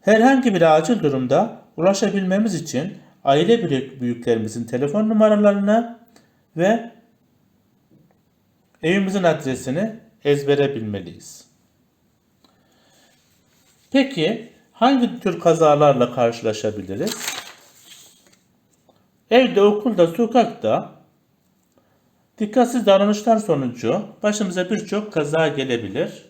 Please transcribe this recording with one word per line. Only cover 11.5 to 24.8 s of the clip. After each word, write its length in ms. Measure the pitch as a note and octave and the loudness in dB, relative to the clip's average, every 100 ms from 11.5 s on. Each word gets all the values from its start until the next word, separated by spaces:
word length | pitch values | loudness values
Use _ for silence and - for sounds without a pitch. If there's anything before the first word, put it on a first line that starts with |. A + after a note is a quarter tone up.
| _ _ _ _ _ _ _ _ _ _ _ _ _ _ _ _ _ _ _ _ _ _ _ _ | _ _ _ _ _ _ _ _ _ _ _ _ _ _ _ _ _ _ _ _ _ _ _ _
Peki 600 | C4+ C4+ - D#3 A3+ - _ _ | 0 0 0 -2 -4 -10 _ _
hangi 480 | _ A#3+ C4+ A#3 E3+ | _ 2 2 0 -2
tür 200 | G3 E3+ | -6 0
kazalarla 720 | F3 D#3 D#3 D3 D3 B2+ A#2+ | 0 4 4 6 4 4 0
karşılaşabiliriz? 1040 | - A#2 A#2 A2+ G#2+ A2 G#2 F#2 G2 F#3+ - - - - - _ _ _ - - _ _ _ _ _ _ _ _ _ _ _ _ | 0 -2 0 -6 -4 -6 -6 -10 -8 -6 -6 -10 -12 -16 -20 _ _ _ -20 -20 _ _ _ _ _ _ _ _ _ _ _ _
Evde, 320 | A#3 B3+ G3 | 2 4 4
okulda, 440 | G3+ G#3 A#3+ G3 E3+ | 2 2 -2 2 2
sokakta 840 | E3+ A#3 B3 A3+ - A2 C3+ - - _ _ _ _ _ _ _ _ _ _ _ _ _ _ | 2 0 2 0 -2 -2 -2 -4 -20 _ _ _ _ _ _ _ _ _ _ _ _ _ _
dikkatsiz 480 | G#3 C4 A#3+ B3+ G3+ | -4 0 0 0 4
davranışlar 520 | F#3+ G3+ G#3 - A3 | 4 4 0 0 0
sonucu 680 | G#3 D3 B2+ - A2 E3+ G#3 - | 0 -2 -2 -6 -4 -4 -6 -6
başımıza 480 | G#3 G#3 G3 F3+ F3+ | -4 -2 -4 -4 -4
birçok 420 | G#3 | -4